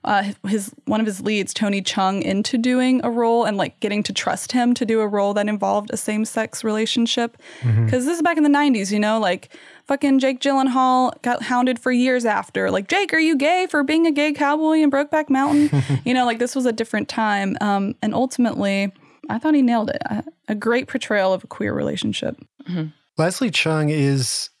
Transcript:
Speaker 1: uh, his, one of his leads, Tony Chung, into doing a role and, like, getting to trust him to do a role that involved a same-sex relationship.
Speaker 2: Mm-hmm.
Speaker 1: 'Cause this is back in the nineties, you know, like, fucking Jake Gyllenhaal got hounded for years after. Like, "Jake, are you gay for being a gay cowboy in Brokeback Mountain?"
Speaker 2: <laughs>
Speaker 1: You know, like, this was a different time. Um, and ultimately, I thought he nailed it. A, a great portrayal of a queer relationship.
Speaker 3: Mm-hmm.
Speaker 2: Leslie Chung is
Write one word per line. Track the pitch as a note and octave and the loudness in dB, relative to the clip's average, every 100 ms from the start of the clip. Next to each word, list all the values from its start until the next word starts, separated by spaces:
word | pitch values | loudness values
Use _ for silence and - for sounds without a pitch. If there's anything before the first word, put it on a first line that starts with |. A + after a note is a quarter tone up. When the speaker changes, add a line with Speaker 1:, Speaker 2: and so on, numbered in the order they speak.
| - | 0
Speaker 1:
uh, | G3+ G3+ G3+ G3 | 0 -2 -6 -4
his, | G#3+ G3 - - | -4 -4 -12 -4
one | G#3+ | -2
of | A3 | -2
his | F#3+ | -4
leads, | G3+ G#3+ F#3+ | -4 -2 -4
Tony | - G#3 G3 | -2 -2 -2
Chung, | F#3+ - F#3+ G3 | -4 0 0 0
into | - F#3+ G#3 A#3+ | -2 -2 -2 -2
doing | B3 B3+ B3+ B3+ | 0 2 2 2
a | A#3+ | 0
role | A#3 A#3 A#3 | 0 2 2
and, | G#3+ G3+ | 0 0
like, | E3+ - | -4 -4
getting | G#3 G#3 | -4 -2
to | - | -4
trust | G3 - F#3 - | -4 -4 -4 -2
him | B3+ A#3+ | 0 2
to | A#3+ A3 | 0 0
do | A3 | 0
a | G#3+ | 0
role | G#3 G3+ G3+ | 0 0 0
that | G#3 | -2
involved | G#3 G3 G3+ G#3 | -2 0 -2 -2
a | - | -6
same-sex | - G#3+ A3 - A3 - | -4 -4 -2 -4 -6 -4
relationship. | A3+ G#3+ A3 - A#3 - A#3 _ - - | -4 -2 -2 0 0 0 -4 _ -20 -6
Speaker 2:
Mm-hmm. | B2 A2 A2+ | 0 2 2
Speaker 1:
'Cause | B3+ B3+ | 0 0
this | E4+ | 0
is | |
back | E4 D#4+ | 0 4
in | |
the | D4 | 4
nineties, | C#4+ D4 A3+ F#3+ | 4 4 2 0
you | G#3 | 0
know, | G#3+ A3+ | 0 2
like, | G3+ F3+ - - - - - | 0 -2 -6 -20 -20 -20 -4
fucking | C#4 C#4+ C4+ | 0 2 4
Jake | C4 C4 | 2 0
Gyllenhaal | C#4 C4+ C4+ B3+ C4 B3+ B3+ - | 0 2 2 2 4 4 2 -2
got | A#3+ A#3+ | -4 -2
hounded | A3+ B3 B3+ B3 | 0 0 0 0
for | B3+ | 0
years | B3 B3+ B3+ | 2 2 2
after. | A3+ G3+ G3+ F#3+ F#3+ | 0 -2 -2 -2 0
Like, | F#3+ G3 | -2 0
"Jake, | F#4 F#4+ | -2 0
are | D#4+ | 2
you | D#4+ D4 | 2 2
gay | C#4+ F4+ F#4 | 2 2 0
for | D4+ | 0
being | C#4 D#4 E4 | 2 2 2
a | |
gay | D4 D4+ | 2 0
cowboy | C#4+ C#4+ D4+ D#4 D#4+ | 0 0 2 2 4
in | D4+ | 4
Brokeback | C#4 D4 D#4 D4+ | 2 0 -2 2
Mountain?" | C4+ C#4 D4 D4 | 0 4 4 4
Speaker 2:
<laughs> | C#3 - C#3 - | 2 0 -2 0
Speaker 1:
You | |
know, | B3+ A#3+ | 2 2
like, | A#3 | 0
this | B3 C4+ | -2 0
was | B3 | -2
a | |
different | A3+ A3 G#3+ G3+ | -2 -4 -4 -4
time. | - G#3+ G3+ G3 - | -2 0 0 -2 -2
Um, | G#3 G3+ G3 - | 0 0 -2 -4
and | G#3+ | -4
ultimately, | A3+ C4 - A#3 - G3+ G3 G3 _ _ _ - | -2 -2 0 0 0 0 0 -2 _ _ _ -8
I | A3 | -4
thought | D#4 | 2
he | D4+ | 2
nailed | B3 A#3 G#3+ | 4 2 0
it. | - - | -4 -4
A, | G#3+ - _ - | -6 -6 _ -8
a | G#3+ | -4
great | A3 A#3+ C4+ | 0 0 0
portrayal | B3 - G#3 F#3+ | -8 -2 0 2
of | F#3 | 0
a | - | -4
queer | - - | -6 -4
relationship. | - - - - - - - - _ - | -2 -2 -2 -4 -4 -6 -8 -18 _ -8
Speaker 3:
Mm-hmm. | F3 D#3 - _ - | -6 -6 -10 _ -2
Speaker 2:
Leslie | E3 F#3 B3 | 0 0 -2
Chung | - D#3+ D#3 D3+ | 0 0 2 2
is | D3+ C#3 C3+ B2 - - _ | 2 2 2 0 -4 -8 _